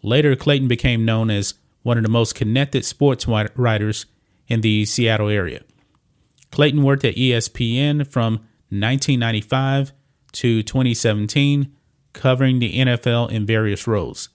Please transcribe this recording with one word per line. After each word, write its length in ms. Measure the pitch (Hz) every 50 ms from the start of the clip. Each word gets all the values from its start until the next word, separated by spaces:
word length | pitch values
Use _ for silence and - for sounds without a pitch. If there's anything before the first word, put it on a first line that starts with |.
Later, 320 | - 104 117 143 151 147 135
Clayton 340 | - - 147 143 143 135 127
became 360 | 120 117 - 131 120 113 113
known 260 | 113 110 110 113 113
as 240 | 104 101 98 - - _ _ _ _ _
one 160 | _ 120 120 117
of 40 |
the 60 | 110 110
most 260 | 113 120 113 110 -
connected 520 | - 117 107 113 131 143 139 - 131 -
sports 380 | - - _ 143 143 131 - -
wi-, 260 | - 117 107 104 101 _
writers 520 | - 123 117 110 107 107 107 107 - - _ _ _ _ _ _ _ _ _
in 140 | 120 113
the 240 | 110 113 107 107 107
Seattle 420 | 104 - - 120 113 110 104 107 104
area. 320 | 104 101 92 82 - - - _ _ _ _ _ _ _ _ _ _ _ _ _ _ - - _
Clayton 320 | - - 147 151 131 147
worked 220 | 139 139 139 139 -
at 140 | 120 - -
E 160 | 127 127 120
S 120 | 117 110 -
P 300 | _ - 123 117 117 127
N 260 | 139 147 147 147 143
from 360 | 139 - 131 113 113 113 110 - _ _ _ _ _
nineteen 500 | - 101 101 113 131 139 - - 139 123
ninety-five 720 | 117 117 113 110 104 - - 131 135 135 135 139 139 139 _ _ _ _ _ _ _ _
to 300 | - - - 123 117 110
twenty 320 | 107 - - 135 131 123 117
seventeen, 760 | - - 117 107 104 104 104 - 143 139 143 143 143 139 139 _ _ _ _ _ _ _ _ _
covering 440 | - - 135 131 127 135 131 127 127
the 160 | 120 107 85
N 140 | 117 131 127
F 180 | 123 120 -
L 220 | 127 117 120 120 113
in 180 | 113 113 104
various 400 | 104 113 110 110 107 101 95 -
roles. 440 | - 110 101 85 60 - - - - _